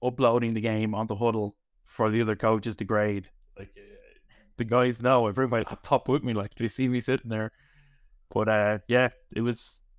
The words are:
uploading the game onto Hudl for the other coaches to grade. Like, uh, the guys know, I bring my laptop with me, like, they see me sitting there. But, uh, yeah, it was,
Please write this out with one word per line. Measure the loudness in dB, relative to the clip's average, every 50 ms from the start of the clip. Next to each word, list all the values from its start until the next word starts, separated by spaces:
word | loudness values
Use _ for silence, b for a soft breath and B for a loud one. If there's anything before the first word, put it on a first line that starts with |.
uploading | -4 -4 0 2 2 4 4 4 0 0
the | -2 -2
game | -2 -2 0 0 -2 -2 -2
onto | -4 -4 -4 -4
Hudl | -2 0 0 0 0 -4 -6 -8 _ _ _ _ _ _
for | _ -2 0 0 2
the | 2 2
other | 2 0 -2
coaches | 0 2 2 2 2 0 -4 -6
to | -6 -4
grade. | 0 0 2 2 0 -2 -4 -6 -10 -20 _ _ _ _ -20
Like, | -20 -20 _
uh, | -20 -20 -20 -20 -20 -20 -20 _ _ _ b b b b b _
the | -8 -4
guys | 0 2 4 4 2 0 0
know, | 2 4 4 4 4 2
I |
bring | 0 0 0 0
my | 0 -2
laptop | -2 -4 -8 -14 -2 0 0 0 2 0
with | 0 0 0
me, | -2 -2
like, | -2 -4 -6 -6
they | -4 -4 -4
see | -2 -2 -2 0
me | 0 -2
sitting | -2 -2 -2 -2 -2 -6
there. | -6 -4 -6 -6 b b b b b b b b b b b b b _ _ _
But, | -4 -2 0 2
uh, | 2 2 2 2 0 -2 -2 0
yeah, | 2 2 2 2 -2 _ _ _ -6
it | -4
was, | -2 -2 -4 -4 -8 -12 -14 -16 _ _ _